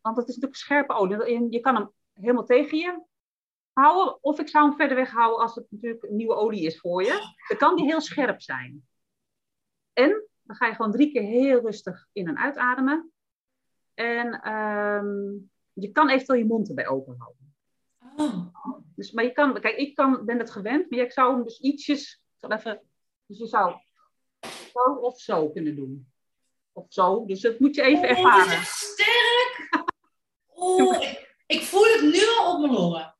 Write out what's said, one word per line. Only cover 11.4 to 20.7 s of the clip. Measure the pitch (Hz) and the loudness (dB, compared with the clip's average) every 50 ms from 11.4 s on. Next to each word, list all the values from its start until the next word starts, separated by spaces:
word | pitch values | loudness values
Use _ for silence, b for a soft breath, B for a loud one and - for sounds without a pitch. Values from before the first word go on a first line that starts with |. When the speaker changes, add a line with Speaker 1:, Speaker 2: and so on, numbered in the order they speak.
| 262 277 262 240 | 2 4 2 2
Speaker 1:
rustig | 226 220 208 - - 190 175 - _ _ _ | 0 -2 -8 -8 -12 -14 -14 -14 _ _ _
in- | 202 185 165 | -8 -6 -6
en | 147 - | -4 -4
uitademen. | 220 269 285 - - 247 247 262 262 262 294 330 330 - _ _ _ _ _ _ _ _ _ _ _ _ _ _ _ _ _ | -4 -4 -4 -2 -2 -2 0 0 0 -2 -2 -2 -6 -10 _ _ _ _ _ _ _ _ _ _ _ _ _ _ _ _ _
En, | - 226 233 233 233 240 240 226 - | -8 -6 -4 -4 -4 -4 -6 -8 -10
ehm, | - - 214 214 214 214 208 208 208 208 208 208 202 202 202 202 202 196 202 202 196 _ _ _ _ _ _ | -10 -8 -6 -4 -4 -4 -4 -2 -2 -2 -2 -2 -4 -4 -6 -6 -6 -8 -10 -12 -16 _ _ _ _ _ _
je | - 185 202 - | -12 -12 -4 2
kan | 302 311 285 | 2 2 4
eventueel | 269 262 262 - 262 240 | 2 0 0 2 0 2
je | 226 | 2
mond | 220 226 226 202 - | 2 0 0 -2 -4
erbij | 143 127 - | -6 -8 -4
open | - 135 135 135 135 123 123 | -4 -4 -6 -6 -12 -18 -18
houden. | 120 123 - _ _ _ _ _ _ _ _ _ _ _ _ _ 247 247 285 | -18 -20 -20 _ _ _ _ _ _ _ _ _ _ _ _ _ _ -20 -6
Speaker 2:
Oh. | 294 302 285 208 180 175 - _ - - - - - - _ _ | -4 -4 -4 -4 -6 -8 -10 _ -14 -12 -12 -12 -12 -16 _ _
Speaker 1:
Dus, | - 202 - - | -16 -16 -10 -4
maar | 226 233 | -2 -2
je | 247 247 | -2 2
kan, | - 294 277 240 208 | 2 2 2 2 0
kijk, | - 214 220 | -2 -4 -2
ik | - 285 285 - | -2 -4 -6 0
kan, | - 277 262 262 240 220 | 0 2 2 2 0 -2
ben | 208 233 240 | -4 -4 -4
het | 226 233 | -4 -6
gewend, | - 220 185 208 | -8 -10 -6 -2